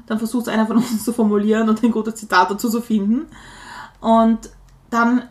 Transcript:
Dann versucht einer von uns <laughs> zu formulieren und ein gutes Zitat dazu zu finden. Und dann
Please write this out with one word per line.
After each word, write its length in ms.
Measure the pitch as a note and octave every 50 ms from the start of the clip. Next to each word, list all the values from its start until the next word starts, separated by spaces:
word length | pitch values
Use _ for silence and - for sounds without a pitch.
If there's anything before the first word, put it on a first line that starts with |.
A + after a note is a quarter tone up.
| -
Dann 120 | - A3 A3
versucht 280 | A3+ A3 - A#3+ A3+ -
einer 180 | G#3+ A3 G#3+
von 100 | G#3+ A#3
uns 260 | B3 B3 - A3+ G#3 -
<laughs> 0 |
zu 80 | A#3+ A#3
formulieren 560 | A#3+ G#3+ G#3 G#3 G3+ G3+ G#3+ G#3+ A3 A3+ A3
und 120 | A3 A3 B3+
ein 80 | A3+
gutes 240 | - A3 G#3+ A3 G#3+
Zitat 360 | - G#3 - F#3 F3+ F#3+ F#3+
dazu 180 | G3 G3+ B3 A3+
zu 120 | A3+ A#3
finden. 440 | A#3 - A3 G3+ G3 G#3 A#3 C#4+ E4+ - - - - - - - - - - - - - - -
Und 500 | - A3+ A3+ A3+ A3+ A3+ A3+ A3 - - - - - - - - _ _
dann 340 | A3+ A3+ A3+ A#3+ B3 A#3+ - -